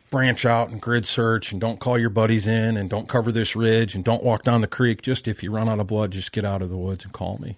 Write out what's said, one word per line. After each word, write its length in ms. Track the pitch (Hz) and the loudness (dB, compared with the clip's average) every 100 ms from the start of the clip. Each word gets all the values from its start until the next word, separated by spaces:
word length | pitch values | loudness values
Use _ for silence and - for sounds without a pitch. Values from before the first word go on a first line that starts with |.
| - | -6
branch 340 | 139 131 117 123 | 0 2 2 2
out 240 | 117 117 | 2 0
and 100 | 110 | -4
grid 280 | 120 120 101 | 0 0 0
search 440 | - 113 113 - | 0 2 2 -2
and 80 | 98 | -4
don't 200 | 113 113 | -4 -4
call 180 | 127 123 | 0 2
your 140 | 117 | 2
buddies 340 | 107 110 113 104 | 2 2 2 2
in 320 | 113 110 107 | 2 2 0
and 140 | 95 | -2
don't 180 | 104 117 | -4 -2
cover 220 | 127 113 | 0 0
this 240 | 113 107 110 | 0 0 0
ridge 400 | 113 113 110 98 | 4 4 2 -2
and 80 | |
don't 200 | 92 117 | 0 2
walk 200 | 123 107 | 2 2
down 180 | 123 117 | 2 2
the 60 | 110 | 2
creek. 340 | - 123 107 | 2 0 0
Just 260 | - 131 113 | -2 -4 -4
if 140 | 101 | -6
you 80 | 104 | -4
run 180 | 110 113 | -2 0
out 120 | 107 | 0
of 80 | 98 | 0
blood, 240 | 107 104 | 0 -2
just 200 | 95 - | -4 -6
get 140 | - 101 | -4 -2
out 160 | 98 | -2
of 80 | 90 | -4
the 80 | 92 | -4
woods 260 | 92 92 95 | -4 -6 -10
and 60 | |
call 280 | - 90 98 | -8 -8 -6
me. 180 | - | -10